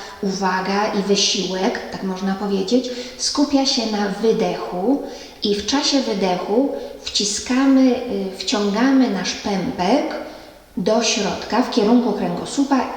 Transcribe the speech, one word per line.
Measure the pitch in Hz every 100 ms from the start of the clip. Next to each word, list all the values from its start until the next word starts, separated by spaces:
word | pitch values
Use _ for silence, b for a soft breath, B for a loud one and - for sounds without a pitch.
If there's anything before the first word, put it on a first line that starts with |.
| B B
uwaga | 196 190 190 185 185 196 214
i | 202
wysiłek, | 190 196 - 208 180 185 196 - -
tak | 185
można | 190 185 196
powiedzieć, | 196 202 196 185 247 247 B B B
skupia | - - 294 277 269
się | - 220
na | 214 208
wydechu | 190 226 208 180 175 - 180 202 277 B B B B
i | 214
w | 202 -
czasie | 277 294 285
wydechu | 226 202 190 180 - 214 277 B B B
wciskamy, | - - 202 - - 254 269 262 262 240
y, | - 196 190 -
wciągamy | - 214 208 202 262 269 233
nasz | 190 175
pępek | - - 185 170 - 180 269 320 - B B B B - -
do | 185 220
środka, | 233 - 190 - - 214
w | 254
kierunku | - 208 247 233
kręgosłupa | 190 185 175 - - 277 262 220